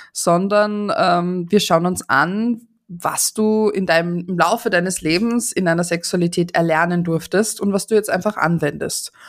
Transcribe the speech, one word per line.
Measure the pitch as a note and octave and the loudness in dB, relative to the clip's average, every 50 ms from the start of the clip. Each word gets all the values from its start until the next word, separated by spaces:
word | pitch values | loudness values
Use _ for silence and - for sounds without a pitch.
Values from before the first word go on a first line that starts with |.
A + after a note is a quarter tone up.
| - - | -20 -14
sondern, | - - - F#3 E3+ F3 F#3+ G3 G#3 G#3 G#3 G#3 G#3 G#3 G#3 G3+ - | -10 -2 0 2 2 2 2 2 2 2 2 2 0 -2 -2 -2 0
ähm, | - F#3 F#3 F3 F3 F3 F3+ F3+ F#3 E3+ E3+ | 0 2 2 2 2 0 -2 -2 -4 -2 0
wir | - G3+ | 2 2
schauen | - - F3+ E3 E3+ | 2 2 2 2 2
uns | F3+ F#3 - - - | 0 -2 -4 -2 0
an, | - C3+ D3 E3+ F#3+ G#3+ A3+ A#3+ A#3 A3+ - _ _ _ _ | 2 2 2 2 0 -2 -2 -2 -2 -4 -8 _ _ _ _
was | - F3 F3 - D#3 - - - - | -16 -10 -6 -6 -4 -2 -2 -4 -2
du | - - G#3+ G#3+ G#3+ G#3+ G#3+ G#3 | -2 0 2 2 2 2 2 2
in | - F#3+ F#3+ | 0 0 0
deinem, | F3 E3 E3 E3+ F3 F3 F3 F3 F3+ | 2 2 2 2 0 -2 -4 -4 -4
im | F#3 E3+ | 0 0
Laufe | D#3+ E3+ A3 A#3 - A#3 | 2 2 0 0 0 0
deines | G3 F3 F3 F#3+ F#3 - | 0 0 0 0 -4 -4
Lebens | - D#3 D#3+ F3+ A3+ A#3 A#3 A#3+ A3+ - | -2 0 0 0 0 0 0 -2 -2 -2
in | - G3 F#3+ | -2 0 0
deiner | E3+ E3 E3+ F3 | 2 2 2 0
Sexualität | F3 E3+ E3+ - - - F3+ E3+ E3+ F3 F3+ F3 E3+ - | 0 -2 -4 -4 -2 0 0 0 0 0 0 -2 0 0
erlernen | - E3+ E3 D#3 D#3 E3+ F3 F3+ F3 | 0 0 2 2 2 2 2 0 0
durftest | F3 F3 E3 D#3+ E3+ - - F#3 A3 G#3+ - - | 0 0 -2 -2 -2 0 0 0 0 0 -2 -4
und | F#3+ G3+ | -2 0
was | G3 G3 - | 0 -2 0
du | - A3 | 0 0
jetzt | G#3+ G#3 - | 0 2 0
einfach | - F#3 F3 G#3+ G3 | -2 -2 -2 -2 -2
anwendest. | - D3+ D#3+ E3+ D#3+ D3+ C#3+ - - - - - - - - - - - | 0 0 0 0 0 0 -2 -2 -4 -6 -6 -6 -8 -10 -12 -16 -20 -20